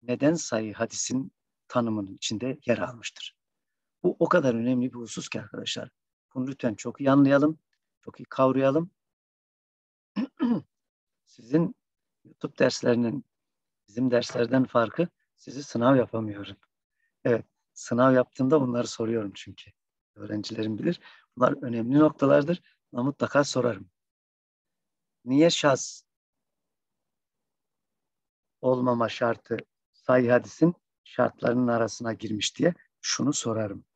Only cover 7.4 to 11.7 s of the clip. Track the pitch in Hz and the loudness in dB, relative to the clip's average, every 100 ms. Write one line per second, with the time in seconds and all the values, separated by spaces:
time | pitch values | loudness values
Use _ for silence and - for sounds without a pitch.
7.4 | 151 160 _ _ _ _ - - 120 - | 4 0 _ _ _ _ -20 -20 -16 0
8.4 | 131 131 135 143 175 _ _ _ _ _ | 2 4 2 2 -2 _ _ _ _ _
9.4 | _ _ _ _ _ _ _ - 254 _ | _ _ _ _ _ _ _ -8 -8 _
10.4 | 247 214 - _ _ _ _ _ _ _ | -2 -2 -4 _ _ _ _ _ _ _
11.4 | 113 143 170 | -2 0 0